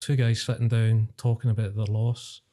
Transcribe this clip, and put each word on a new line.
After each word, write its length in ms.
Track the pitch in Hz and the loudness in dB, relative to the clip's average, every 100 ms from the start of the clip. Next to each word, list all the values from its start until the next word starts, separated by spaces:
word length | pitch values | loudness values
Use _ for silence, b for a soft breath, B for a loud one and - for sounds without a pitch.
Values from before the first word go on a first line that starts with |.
two 160 | - 135 | -2 2
guys 240 | 117 113 | 2 0
sitting 260 | - 120 113 | -2 -2 0
down 400 | 113 110 113 110 - | 2 4 2 0 -2
talking 340 | 120 113 120 | -2 0 0
about 240 | 107 101 | 0 -2
their 100 | 104 101 | -4 -2
loss, 560 | 107 117 117 - - _ | 0 -2 -2 -10 -20 _